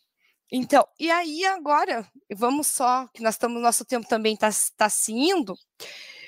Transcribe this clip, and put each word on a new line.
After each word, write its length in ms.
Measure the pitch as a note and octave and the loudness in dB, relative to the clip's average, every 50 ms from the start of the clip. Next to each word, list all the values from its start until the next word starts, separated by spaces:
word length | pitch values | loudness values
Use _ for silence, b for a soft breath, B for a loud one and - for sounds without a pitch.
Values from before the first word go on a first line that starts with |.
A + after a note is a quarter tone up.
| _ _ _ _ _ _ _ _ _ _ | _ _ _ _ _ _ _ _ _ _
Então, 340 | B3 B3+ B3 - C#4+ C4 - - _ - | -4 -4 0 4 4 4 4 4 _ -4
e 100 | D4+ E4 | -2 0
aí 360 | E4 F4 F4 D#4+ D4 D#4+ F#4+ | 0 0 0 -4 -4 -2 -2
agora, 600 | F#4+ F#4+ F4+ C#4+ D4 D4 D4+ F4 F#4+ C#4 A#3 G3 - _ _ _ - G3+ | -2 -2 -2 0 0 2 2 2 0 -2 -4 -6 -10 _ _ _ -14 -6
vamos 320 | F#3+ A#3+ B3 C#4 D4+ C#4+ - | -2 0 0 0 0 0 -2
só, 400 | - - B3+ B3 B3 C4 B3+ A#3 - | -2 0 2 2 2 0 -2 -6 -8
que 80 | - A3+ | -4 -2
nós 120 | A3 G#3+ | -2 -2
estamos, 260 | - B3+ A#3 A#3+ A#3 | 0 -2 -4 -2 0
nosso 240 | A#3+ A#3 A3+ - A#3+ | 2 2 2 0 0
tempo 200 | - C4 A#3 G#3+ - | -2 -4 -4 -2 -2
também 260 | A#3+ A3 G#3+ A3 G#3+ | -2 0 0 0 0
tá, 140 | - A3 G#3+ G3+ - - - - | 2 0 0 0 0 -2 -2 0
tá 140 | - A3 G#3 | 0 0 0
se 240 | - - - - G#3+ | 2 0 -2 -2 0
indo. 420 | A#3+ C#4+ F4+ G4 F4+ A#3 F#3 F3+ - _ _ _ - B B B B B B B B B | 2 2 2 2 2 0 -4 -6 -12 _ _ _ -18 B B B B B B B B B